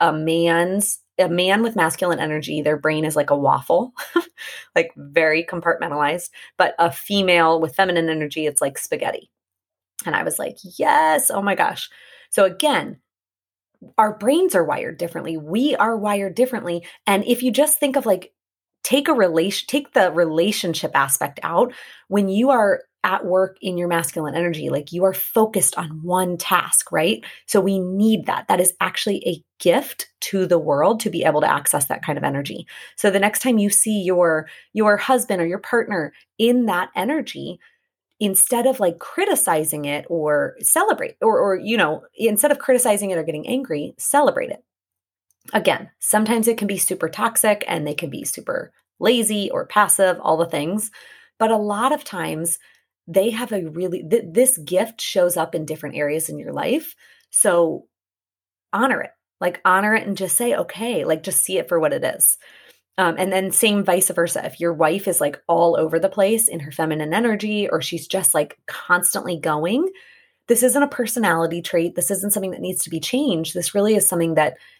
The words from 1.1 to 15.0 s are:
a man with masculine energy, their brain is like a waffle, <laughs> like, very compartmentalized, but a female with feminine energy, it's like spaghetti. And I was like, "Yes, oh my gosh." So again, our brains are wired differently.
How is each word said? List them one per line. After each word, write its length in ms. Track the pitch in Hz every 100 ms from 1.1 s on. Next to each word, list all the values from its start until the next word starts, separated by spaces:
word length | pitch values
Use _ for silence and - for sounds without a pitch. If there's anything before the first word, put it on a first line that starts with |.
| -
a 120 | 180
man 340 | 175 185 202
with 140 | 226 226
masculine 420 | 165 - 180 156
energy, 420 | 156 151 147 151
their 160 | 147 151
brain 280 | 156 156
is 100 | 156
like 160 | 151 143
a 80 | 143
waffle, 540 | 139 - - 170 254 - - 339 -
<laughs> 400 | - - - -
like, 160 | - 170 -
very 480 | 143 147 160 160
compartmentalized, 880 | 170 175 170 - 165 147 147 175 - - - -
but 160 | 175 -
a 100 | 170
female 680 | 165 - 202 185 175 160 160
with 160 | 156 156
feminine 320 | 190 175 165
energy, 380 | 156 151 160 156
it's 140 | 147
like 180 | 139 139
spaghetti. 520 | - 156 - - - _ _ _ _ _ _ -
And 120 | - 151
I 80 |
was 160 | 165 -
like, 160 | - - 180 -
"Yes, 540 | - 294 311 311 -
oh 100 | 196
my 140 | 202
gosh." 340 | 190 - - - - - - -
So 140 | -
again, 540 | 190 175 302 214 - - _ _ _ _ _ _ _ _ - -
our 220 | 214 214
brains 380 | 208 311 370 190
are 80 |
wired 340 | 151 139 -
differently. 380 | 165